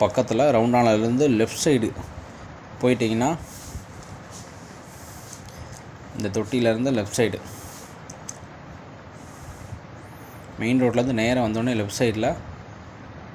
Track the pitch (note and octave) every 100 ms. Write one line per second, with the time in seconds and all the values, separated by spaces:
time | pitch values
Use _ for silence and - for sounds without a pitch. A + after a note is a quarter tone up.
0 | G#2 - A2+ A2+ D3 A#2 A#2+ B2 A#2 G#2+
1 | A2+ B2 D3 A2 A2+ - D#3+ B2+ G#2+ -
2 | - - - - - - - - B2+ A#2+
3 | A2+ A2+ C3 E3 - - - - - -
4 | - - - - - - - - - -
5 | - - - - - - - - - -
6 | - - G#2 A2 G#2 B2+ A#2 A2+ C3 A#2+
7 | G2 - A2 - - - - - - -
8 | - - - - - - - - - -
9 | - - - - - - - - - -
10 | - - - - - - A2 B2+ B2 B2
11 | B2+ A2+ A2+ B2+ A2+ A2 B2 A#2 G2+ -
12 | A#2+ G#2+ C3 E3+ - - - - - -
13 | - - -